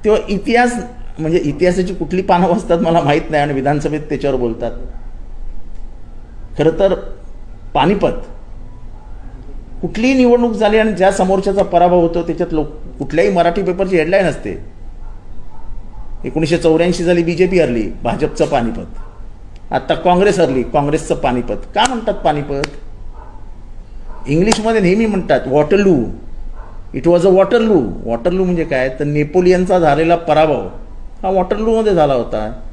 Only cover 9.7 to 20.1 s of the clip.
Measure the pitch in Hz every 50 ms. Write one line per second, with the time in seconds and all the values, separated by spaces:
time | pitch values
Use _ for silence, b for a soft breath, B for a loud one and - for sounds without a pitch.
9.7 | - - - 170 - 208 226 262 269 262 247 240 240 247 240 240 214 196 220 208
10.7 | 214 220 214 220 208 170 185 196 196 - 185 180 196 190 196 202 190 202 190 -
11.7 | 180 170 175 180 180 180 170 165 - 175 165 170 165 175 175 165 165 156 143 143
12.7 | - - - - - - 139 - 151 156 190 208 196 175 170 175 170 202 190 180
13.7 | 175 180 196 185 190 170 151 165 190 202 190 165 139 - - 107 87 - - -
14.7 | - - - - - - - - - - - - - - - - - - - -
15.7 | - - - - - - - - - - - 139 - - 160 147 175 165 - 165
16.7 | 160 160 170 175 170 - 170 175 180 175 170 165 170 156 185 180 185 180 156 127
17.7 | 120 113 107 - - - - 117 113 - 147 147 - - 160 - 147 131 117 113
18.7 | 117 117 - - - - - - - - - - - - - - - - - -
19.7 | - 131 - - 160 147 - 180